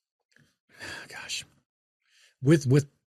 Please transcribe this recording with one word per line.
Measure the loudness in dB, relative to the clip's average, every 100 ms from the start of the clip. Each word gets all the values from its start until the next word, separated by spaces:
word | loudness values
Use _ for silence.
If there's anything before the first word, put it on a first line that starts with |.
| _ _ _ _ _ _ _ -20 -16 -16 -16
gosh, | -16 -12 -12 -14 _ _ _ _ _ _ _ _ _
with, | 2 2 4
with | 2 2 _